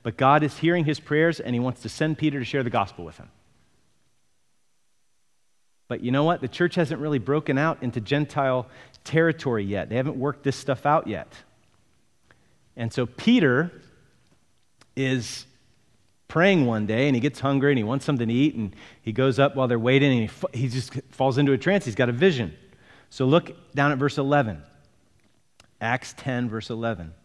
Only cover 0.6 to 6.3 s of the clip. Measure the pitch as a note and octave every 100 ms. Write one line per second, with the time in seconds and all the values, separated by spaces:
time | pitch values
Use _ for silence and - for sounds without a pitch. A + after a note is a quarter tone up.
0.6 | D#3+ F3 D3+ D3 - D3 E3 D#3+ - A#2+
1.6 | B2+ B2+ A2 - D#3 D3+ D3+ C#3 A#2 C#3
2.6 | A#2 A2 G2 - E2+ - - _ _ _
3.6 | _ _ _ _ _ _ _ _ _ _
4.6 | _ _ _ _ _ _ _ _ _ _
5.6 | _ _ _ A#2+ A#2+ C3+ D#3